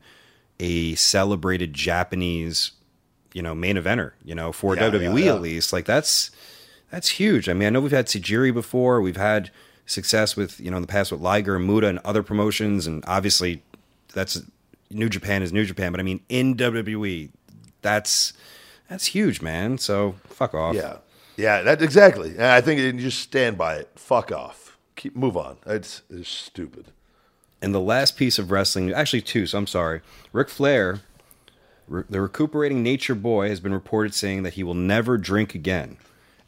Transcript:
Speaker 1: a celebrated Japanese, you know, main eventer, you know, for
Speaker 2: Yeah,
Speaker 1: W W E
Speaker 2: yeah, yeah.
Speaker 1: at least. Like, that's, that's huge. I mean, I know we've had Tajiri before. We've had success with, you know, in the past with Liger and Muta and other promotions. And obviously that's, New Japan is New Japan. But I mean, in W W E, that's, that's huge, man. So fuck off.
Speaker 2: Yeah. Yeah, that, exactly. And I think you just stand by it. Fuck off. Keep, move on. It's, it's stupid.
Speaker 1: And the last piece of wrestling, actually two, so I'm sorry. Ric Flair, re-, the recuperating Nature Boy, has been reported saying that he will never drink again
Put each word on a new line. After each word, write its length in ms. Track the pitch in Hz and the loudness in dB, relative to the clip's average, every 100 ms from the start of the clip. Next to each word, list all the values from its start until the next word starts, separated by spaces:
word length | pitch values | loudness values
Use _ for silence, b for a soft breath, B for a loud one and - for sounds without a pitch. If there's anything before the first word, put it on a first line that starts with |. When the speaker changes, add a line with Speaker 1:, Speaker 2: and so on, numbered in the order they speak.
| b b b b b - | b b b b b -8
Speaker 1:
a 320 | 87 85 82 80 | -4 -2 -2 0
celebrated 800 | - 101 98 98 92 92 85 | 2 2 0 0 -2 -2 -4
Japanese, 1000 | 71 80 87 90 92 90 85 82 80 - - _ _ _ _ _ | -4 -2 0 -2 -2 -2 -2 -4 -4 -6 -10 _ _ _ _ _
you 80 | 92 | -10
know, 140 | 85 80 | -8 -4
main 220 | 90 101 | 0 0
eventer, 340 | 85 117 78 - - | 2 0 -2 -10 -12
you 100 | 82 | -8
know, 160 | 82 | -8
for 240 | - 98 95 | -2 0 2
Speaker 2:
Yeah, 60 | |
Speaker 1:
W 220 | 110 101 87 | 2 2 2
W 120 | 117 | 2
E 40 | |
Speaker 2:
yeah, 100 | 180 | 2
yeah. 40 | 107 | 2
Speaker 1:
at 60 | |
least. 300 | 85 82 - | -2 -4 -2
Like, 140 | 92 85 | -2 0
that's, 460 | 127 - - - B B B B B B | 0 2 0 -2 B B B B B B
that's 160 | 180 - | -6 -4
huge. 400 | - 208 143 95 | 0 2 2 2
I 60 | |
mean, 140 | 90 104 | 2 2
I 20 | |
know 100 | 123 | 2
we've 120 | 143 | 2
had 160 | 139 120 | 2 0
Tajiri 460 | 104 90 110 131 | -4 0 2 2
before. 460 | 117 107 127 127 123 | 0 -2 0 4 4
We've 160 | 92 90 | 2 0
had 360 | 104 107 87 b b b - | 0 0 -2 b b b -8
success 500 | - - 110 107 - | -6 0 2 2 0
with, 240 | 95 - | -4 -6
you 100 | 87 | -8
know, 60 | 92 | -6
in 60 | |
the 60 | 85 | -2
past 260 | 98 98 | -2 -2
with 80 | 85 | -2
Liger 340 | 90 104 101 95 | 2 2 2 0
and 100 | 92 | 2
Muta 220 | 107 107 | 4 2
and 120 | 87 | 0
other 240 | - 104 | -2 -2
promotions. 640 | 101 104 107 - 107 101 80 | 0 0 0 0 -2 -2 -2
And 160 | 78 78 | -6 -2
obviously 560 | 95 98 - 90 85 - - _ _ _ | -2 2 0 0 -4 -12 -20 _ _ _
that's, 280 | 98 95 90 - _ _ _ _ | -6 -6 -6 -12 _ _ _ _
New 160 | 104 113 | -4 -4
Japan 360 | 95 98 98 | -2 -2 -2
is 100 | 90 | 0
New 100 | 101 | 0
Japan. 280 | 104 92 92 | -2 -2 -4
But 100 | 90 | -2
I 20 | |
mean, 160 | 95 92 - | -4 -6 -2
in 280 | 127 131 123 | 0 2 2
W 260 | 123 113 | 0 -2
W 240 | 107 107 104 | -4 -4 -4
E, 240 | 85 73 - _ - - _ | -6 -10 -18 _ -20 -20 _
that's, 520 | 101 107 - - - - B B B B _ | 0 0 0 0 -2 -6 B B B B _
that's 160 | 185 - | -6 -4
huge, 360 | 190 202 92 | 0 0 -2
man. 360 | 80 82 107 131 | -4 -4 -4 -4
So 380 | - 101 101 95 - | -2 0 -2 -4 -16
fuck 260 | - 127 | -4 -4
off. 220 | 78 82 98 | -2 -2 -2
Speaker 2:
Yeah. 220 | 73 - _ b b - | -4 -10 _ b b -2
Yeah, 240 | 107 101 | 2 4
that, 200 | 101 151 | 4 4
exactly. 500 | 156 156 196 104 80 | 6 10 10 8 -2
And 120 | 85 | 0
I 160 | 123 123 | 6 6
think 220 | 135 147 | 6 2
you 100 | 131 | 0
just 280 | 123 127 - | -2 -4 -6
stand 380 | - 135 120 95 | -4 0 0 0
by 180 | 82 78 | -2 -2
it. 160 | 76 - | -8 -16
Fuck 380 | - 120 - | 0 0 0
off. 360 | 78 64 - - - _ - | -6 -8 -16 -20 -20 _ -14
Keep, 160 | 139 123 | -12 -2
move 220 | 131 87 | -2 -2
on. 180 | 69 67 - | -6 -12 -6
It's, 360 | 107 92 - - | -6 -6 -16 -16
it's 180 | 87 90 | -16 -12
stupid. 640 | - - - 80 - - _ _ _ _ _ _ _ | -12 -12 -12 -12 -14 -20 _ _ _ _ _ _ _
Speaker 1:
And 120 | 98 | -2
the 60 | 98 | 0
last 380 | 92 123 143 - | 2 2 2 2
piece 200 | 127 - | 0 0
of 140 | 90 | 0
wrestling, 400 | 98 98 98 92 | 2 2 0 0
actually 300 | 104 147 127 | 0 0 -2
two, 240 | - 120 90 | -2 -2 -2
so 120 | 104 | -2
I'm 80 | 101 | -2
sorry. 360 | 92 82 80 b b b | -2 -2 -4 b b b
Ric 160 | 110 135 | -4 -4
Flair, 500 | - 143 135 92 101 - _ _ - _ b b b - | 0 2 4 2 -2 -10 _ _ -20 _ b b b -10
re-, 160 | 85 - | -10 -4
the 100 | 98 | -4
recuperating 640 | 98 - 151 151 147 135 | -4 -2 -2 0 0 2
Nature 320 | 117 135 - 113 | 0 0 -2 -2
Boy, 320 | 113 110 101 | 0 0 0
has 140 | 98 | -2
been 120 | 95 | -4
reported 400 | 95 - 110 107 | -4 -2 -2 0
saying 300 | - 101 95 | -2 -2 -2
that 120 | 92 90 | -6 -6
he 80 | |
will 100 | 87 | -4
never 440 | 87 92 107 117 120 | -2 2 2 2 0
drink 380 | 90 101 104 - | 2 0 0 -2
again 400 | 85 92 62 65 b b b b | -2 -2 -4 -12 b b b b